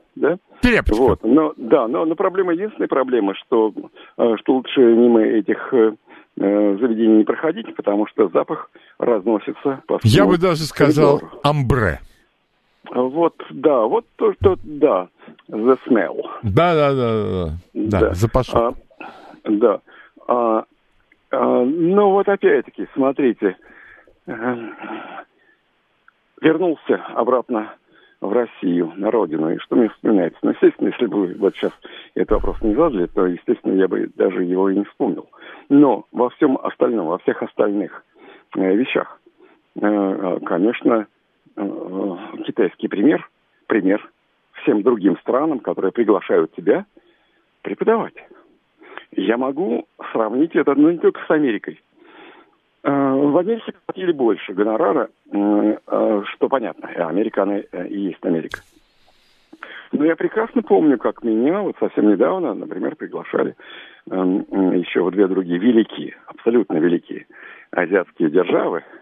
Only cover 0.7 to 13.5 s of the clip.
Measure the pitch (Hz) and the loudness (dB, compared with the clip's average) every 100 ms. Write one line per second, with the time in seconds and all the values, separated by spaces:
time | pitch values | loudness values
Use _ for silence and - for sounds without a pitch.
0.7 | 196 - 107 127 92 110 147 156 - 113 | 2 2 2 2 2 2 2 2 -4 2
1.7 | 147 113 165 160 165 190 180 180 170 214 | 2 2 -2 -2 -2 -2 0 -2 -2 -4
2.7 | - 185 139 127 120 98 98 - 117 110 | -6 -2 -2 0 0 0 -4 -2 0 0
3.7 | 107 - - - - 120 104 - 131 - | -2 -14 -18 -12 -2 0 0 0 -2 0
4.7 | 143 117 113 120 117 110 113 101 - - | 4 6 6 6 6 4 0 0 -4 -2
5.7 | 127 110 107 _ - _ - 98 104 104 | 2 2 0 _ -20 _ -4 0 2 2
6.7 | 101 120 110 110 107 107 117 160 180 - | 0 0 2 4 6 4 0 -2 -4 -8
7.7 | - - 101 104 - 98 147 151 156 - | -6 -2 0 0 0 0 0 -2 -6 -12
8.7 | _ _ - 123 110 95 107 - - 139 | _ _ -6 -2 0 0 -2 -4 -6 -6
9.7 | 135 - 98 107 151 196 175 185 156 151 | -6 -4 -2 2 4 4 2 0 -2 -4
10.7 | - 151 147 143 147 - - 143 147 117 | 0 2 4 4 2 -2 -4 -2 0 0
11.7 | 131 98 71 - _ _ _ _ _ _ | 2 0 -2 -10 _ _ _ _ _ _
12.7 | _ - 127 131 151 165 - - | _ -8 -4 -2 0 0 -2 -16